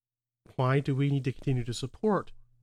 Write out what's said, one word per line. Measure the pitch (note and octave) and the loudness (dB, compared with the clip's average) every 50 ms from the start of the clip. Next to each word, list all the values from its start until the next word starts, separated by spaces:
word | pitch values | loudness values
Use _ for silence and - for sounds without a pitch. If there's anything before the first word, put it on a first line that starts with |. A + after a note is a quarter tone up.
| _ _ _ _ _ _ _ _ _ - - | _ _ _ _ _ _ _ _ _ -8 -2
why | - C3 B2+ C3+ C#3+ | 0 2 4 2 2
do | C3+ - C3+ | 2 0 0
we | C3 C#3+ C#3+ | 2 2 2
need | C#3 C#3 B2+ | 2 0 0
to | C3+ A#2+ | -2 -4
continue | - - D3 C3 B2 A#2+ | -4 -2 0 0 0 0
to | B2 A2+ | -4 -6
support | - - B2 - - - G#3+ G3+ D#3 - - - - - - _ _ | -6 -6 -8 -6 -2 0 2 2 0 -2 -6 -12 -18 -20 -20 _ _